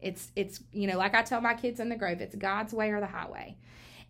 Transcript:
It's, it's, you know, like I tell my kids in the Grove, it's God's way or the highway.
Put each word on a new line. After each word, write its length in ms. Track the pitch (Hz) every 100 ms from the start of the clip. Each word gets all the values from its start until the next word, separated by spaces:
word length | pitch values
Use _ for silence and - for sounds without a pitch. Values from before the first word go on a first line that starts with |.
It's, 300 | 185 180 - -
it's, 240 | 196 - -
you 140 | 208 196
know, 120 | 185
like 160 | 196
I 80 | 226
tell 180 | 226 233
my 140 | 233
kids 260 | 233 247 240
in 80 | 233
the 80 | 226
Grove, 240 | 196 175
it's 160 | 190 202
God's 360 | 196 202 220
way 180 | 220 214
or 100 | 208
the 60 | 196
highway. 500 | 180 165 - - - - - - - -